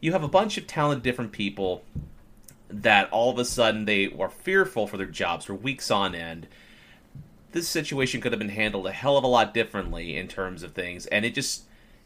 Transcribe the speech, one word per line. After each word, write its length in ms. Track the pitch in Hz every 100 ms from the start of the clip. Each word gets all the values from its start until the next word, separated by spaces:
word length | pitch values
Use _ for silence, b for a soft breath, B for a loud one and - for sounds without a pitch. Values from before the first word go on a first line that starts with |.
you 120 | 160
have 120 | 180
a 40 | 147
bunch 300 | 185 214 -
of 80 | -
talented 360 | 165 147 135
different 300 | 123 123 110
people 520 | - 98 101 95 90 - - 73 - - - - - -
that 400 | 104 110 101 98
all 200 | 110 120
of 80 | 120
a 60 | 123
sudden 400 | 123 113 107 107
they 260 | 101 98 76
are 100 | 90
fearful 580 | - - 196 190 117 101
for 120 | 98
their 80 | 92
jobs 400 | 78 90 85 -
for 80 |
weeks 360 | 98 127 135 -
on 240 | 101 95
end. 340 | 85 82 82 80 B B B B B B - - - -
This 160 | 170 170
situation 520 | 170 151 139 131 123
could 120 | 120
have 80 | 113
been 100 | 107
handled 360 | 107 107 104 95
a 60 |
hell 240 | 95 131 139
of 80 |
a 40 | 131
lot 260 | 120 107
differently 640 | 117 107 101 87 85 85 73
in 100 | 92
terms 340 | - 92 87
of 100 | 82
things, 340 | 95 90 90 -
and 180 | 104
it 100 | 113
just 280 | 107 131 - b b b b